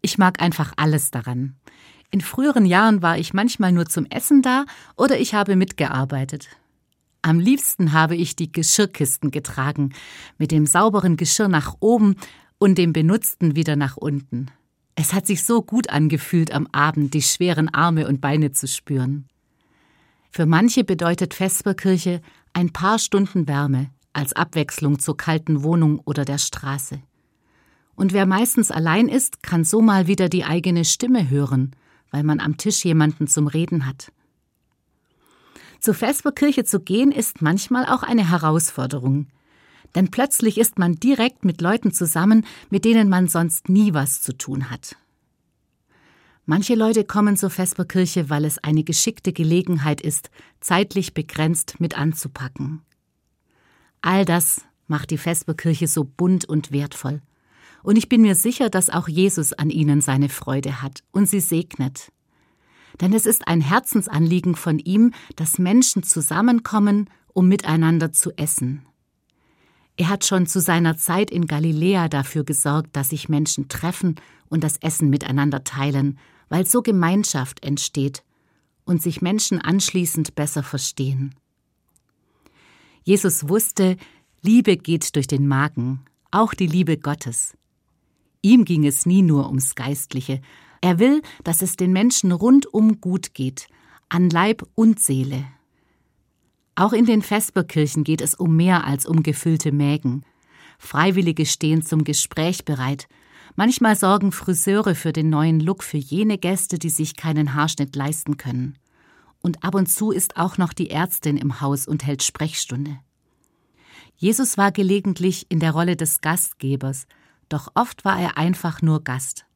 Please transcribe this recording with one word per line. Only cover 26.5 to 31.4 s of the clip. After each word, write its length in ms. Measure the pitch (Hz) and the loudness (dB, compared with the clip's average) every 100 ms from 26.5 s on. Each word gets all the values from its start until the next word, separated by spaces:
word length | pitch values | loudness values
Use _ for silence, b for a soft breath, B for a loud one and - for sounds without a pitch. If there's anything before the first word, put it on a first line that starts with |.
| - 139 139 - 139 131 _ _ _ _ _ _ _ _ - | -8 -8 -8 -8 -12 -16 _ _ _ _ _ _ _ _ -2
Und 160 | 190 | 0
wer 140 | 196 190 | 2 2
meistens 460 | 185 247 - 214 | 2 2 0 0
allein 360 | - 165 175 240 | 0 0 2 2
ist, 360 | 262 - - | 2 -2 -8
kann 200 | - 175 | -4 0
so 180 | 160 214 | 2 4
mal 260 | 226 196 175 | 4 4 2
wieder 220 | 196 185 | 2 0
die 140 | 180 | 0
eigene 400 | - 170 185 170 | 0 -2 0 0
Stimme 460 | 165 - 247 254 147 | 0 0 2 2 2
hören, 460 | 139 | 0